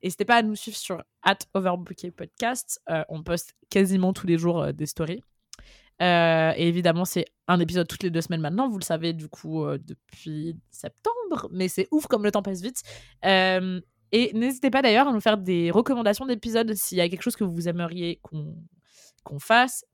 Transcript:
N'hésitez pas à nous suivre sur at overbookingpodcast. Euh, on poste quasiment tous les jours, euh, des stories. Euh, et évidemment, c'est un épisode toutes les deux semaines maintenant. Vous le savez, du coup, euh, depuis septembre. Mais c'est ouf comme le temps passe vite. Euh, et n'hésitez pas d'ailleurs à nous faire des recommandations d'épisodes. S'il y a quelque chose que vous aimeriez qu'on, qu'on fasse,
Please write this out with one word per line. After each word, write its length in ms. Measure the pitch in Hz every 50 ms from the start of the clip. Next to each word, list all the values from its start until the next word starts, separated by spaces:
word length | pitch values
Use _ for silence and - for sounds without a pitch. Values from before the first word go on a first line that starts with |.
| -
N'hésitez 240 | 185 170 - 208
pas 100 | 190 247
à 60 | 233 226
nous 120 | 214 214
suivre 220 | 208 - - 214
sur 260 | - - - 190 165 - _ _ _ -
at 160 | 185 196 - - _ _
overbookingpodcast. 1300 | 196 190 185 180 180 175 - 185 - - 175 170 - 180 165 _ _ - 233 254 240 - - - - _ -
Euh, 120 | 165 160 156 -
on 140 | 165 156 160
poste 320 | - 170 170 - - _ _ _ _
quasiment 420 | - 202 196 185 190 190 185 185 185
tous 140 | - -
les 100 | 180 170
jours, 240 | 165 165 175 170 170 147
euh, 80 | 143 143
des 120 | 147 151
stories. 380 | 147 - - 165 156 180 226 - _ _ _ _ _ - - - - - - _ _ _ _ 175
Euh, 500 | 180 175 170 170 165 165 160 160 160 165 -
et 100 | 165 170
évidemment, 380 | 170 175 175 175 165 170 180
c'est 180 | 185 - 180 165 - _ _ _
un 120 | - 175 180
épisode 280 | 175 165 175 180 175 165
toutes 140 | - - -
les 80 | 180
deux 100 | 165 165
semaines 220 | 160 - 175 160 160
maintenant. 260 | 147 165 202 262 269
Vous 100 | 220 196
le 60 | 170
savez, 300 | - 170 160 160 170 165
du 160 | 160 156 156
coup, 340 | - - - 160 156 160 151
euh, 140 | 147 147 139 139
depuis 760 | - - _ _ _ - - - 165 156 151 151 165 165 165 _ _
septembre. 760 | _ - - - - _ _ 415 466 480 466 392 330 262 - - -
Mais 160 | 185 185 185
c'est 200 | - - 190 -
ouf 160 | - 302 302
comme 160 | - - 220 208
le 80 | 208
temps 120 | 196 208 196
passe 180 | 196 190 180
vite. 220 | 175 233 254 - - - - - - - _ _ -
Euh, 560 | 185 196 190 185 185 185 185 185 185 185 180 - _ _ _ _ _ -
et 180 | 226 247 220 -
n'hésitez 340 | 220 233 262 269 254 - 269
pas 120 | 220 269 269
d'ailleurs 260 | 247 208 226 277 285
à 40 | 254
nous 80 | 214 -
faire 160 | 226 214 214
des 320 | 190 180 185 175 170 170
recommandations 560 | 170 202 240 - 269 240 226 208 196 - 262
d'épisodes. 480 | 262 247 214 - 240 220 233 233 226 214
S'il 240 | 190 - - - 180
y 20 |
a 80 | 175 175
quelque 140 | 180 - -
chose 140 | 247 233
que 80 | - 220
vous 220 | 185 165 170 170
aimeriez 540 | 175 170 175 175 165 170 180 175 170 170 - _
qu'on, 320 | - - 156 147 156 160 165 165 170 _ _ _ _ _ _ - _ _ _ _
qu'on 140 | - - 143
fasse, 480 | - - 220 233 247 254 - - - _